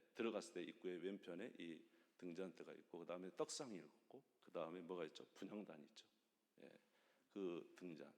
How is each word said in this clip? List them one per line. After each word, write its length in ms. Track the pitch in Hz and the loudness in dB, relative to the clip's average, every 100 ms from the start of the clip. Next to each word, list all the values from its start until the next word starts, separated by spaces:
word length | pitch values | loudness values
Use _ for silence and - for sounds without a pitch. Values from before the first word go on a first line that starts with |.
| - | -6
들어갔을 400 | - 117 104 90 | 4 6 6 2
때 100 | - | 0
입구의 360 | 82 - 92 87 | -2 0 0 2
왼편에 480 | 87 98 - 87 85 - | 2 2 0 -2 -4 -2
이 220 | 85 80 - - - - | -4 -4 -8 -20 -20 -6
등잔대가 560 | 90 85 95 80 78 | -2 0 0 -2 -8
있고, 260 | 78 76 87 | -8 -6 -4
그다음에 320 | 82 87 92 - | 0 0 0 2
떡상이 420 | 156 - 143 98 | 2 2 -2 -4
있고, 440 | 76 - - 127 - _ - | -6 -12 -14 -14 -14 _ -4
그다음에 360 | 87 80 87 | 0 2 2
뭐가 240 | 82 90 80 | 0 2 0
있죠? 200 | - - | -2 -10
분향단이 500 | - 95 104 101 78 73 | -6 -2 -2 -2 -6 -10
있죠. 200 | - - _ _ _ _ - | -14 -16 _ _ _ _ -16
예, 100 | - - - - - - _ | -14 -14 -20 -20 -20 -20 _
그 400 | 104 95 85 - - | 4 4 4 0 -4
등잔. 380 | 92 78 73 | -2 -2 -6